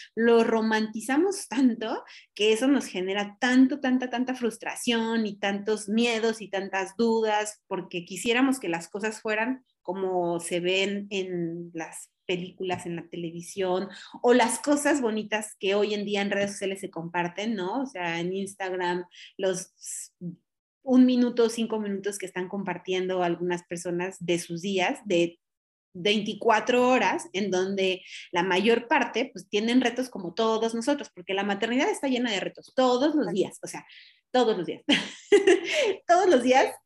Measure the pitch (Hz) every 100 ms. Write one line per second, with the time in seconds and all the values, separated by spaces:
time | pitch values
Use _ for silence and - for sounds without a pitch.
0 | - - 233 233 233 226 220 214 214 220
1 | 240 277 381 370 - 320 262 226 220 381
2 | - - - - 214 220 262 269 - 190
3 | 185 202 202 - 247 254 262 285 262 254
4 | 254 240 254 254 233 220 151 - - 233
5 | 226 226 214 202 202 202 202 214 196 220
6 | 240 226 226 220 196 190 190 190 185 -
7 | 233 226 220 208 214 - _ 185 175 180
8 | 170 185 240 233 269 262 185 170 - 208
9 | 214 220 220 214 233 262 _ _ - 190
10 | 190 185 175 170 - 175 175 190 196 202
11 | 202 196 185 180 170 170 175 165 156 -
12 | - _ - 180 180 - 185 175 175 170
13 | 160 170 170 170 170 196 185 180 190 -
14 | - - 247 247 233 247 285 294 294 294
15 | 233 214 208 214 220 - 190 202 208 208
16 | 202 202 202 196 202 - 190 190 185 170
17 | 170 175 175 180 220 214 180 240 269 185
18 | 175 170 175 190 196 - 185 185 175 180
19 | 175 - - - 190 175 - _ - -
20 | - _ 175 170 _ _ _ _ 269 254
21 | 254 247 240 233 226 233 220 220 208 196
22 | 196 202 180 185 185 202 185 175 - 185
23 | 185 185 175 170 175 175 - 175 180 175
24 | 185 - 175 170 - 170 196 185 180 285
25 | 208 175 170 - _ _ _ _ _ 185
26 | 202 214 208 208 226 214 220 247 247 240
27 | 196 311 - 185 208 185 190 196 190 185
28 | - - - 180 185 180 214 233 - 294
29 | 240 220 254 185 - 208 226 254 240 240
30 | 254 202 175 196 226 220 226 233 226 285
31 | - - 180 196 202 196 226 247 370 -
32 | 277 247 247 196 175 - - - 254 247
33 | 302 302 196 180 - - - 151 - -
34 | - _ _ 247 226 190 165 - - 285
35 | - - - 415 381 - - 640 466 -
36 | - 349 381 269 247 262 - -